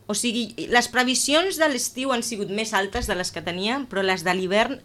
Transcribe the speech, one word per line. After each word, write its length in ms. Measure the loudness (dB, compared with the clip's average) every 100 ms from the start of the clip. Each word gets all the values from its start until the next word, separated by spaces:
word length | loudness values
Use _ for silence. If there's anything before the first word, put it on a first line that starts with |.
| -6
O 80 |
sigui, 400 | -2 0 -2 -4 -6 2
les 160 | 2 2
previsions 680 | 2 2 2 4 4 2 2
de 100 | 2
l'estiu 440 | 2 -4 -2 -2
han 100 | 0
sigut 260 | -2 -4 -4
més 220 | -2 0
altes 340 | 0 0 -2 -2
de 60 | -2
les 140 | -4
que 100 | -6
teníem, 440 | -6 -2 -2 -2 -4
però 120 | 0
les 200 | 0 0
de 80 | 0
l'hivern 480 | 0 2 2 2 -2